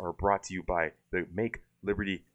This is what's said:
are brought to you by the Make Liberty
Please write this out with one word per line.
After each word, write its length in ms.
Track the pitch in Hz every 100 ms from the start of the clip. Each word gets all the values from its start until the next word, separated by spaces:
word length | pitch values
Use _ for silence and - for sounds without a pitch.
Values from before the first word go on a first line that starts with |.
are 100 | 87
brought 280 | 85 101 98
to 100 | -
you 80 | 92
by 280 | 85 87 80 - _
the 140 | 90 82
Make 280 | 87 117 - - _
Liberty 400 | 95 104 98 90 -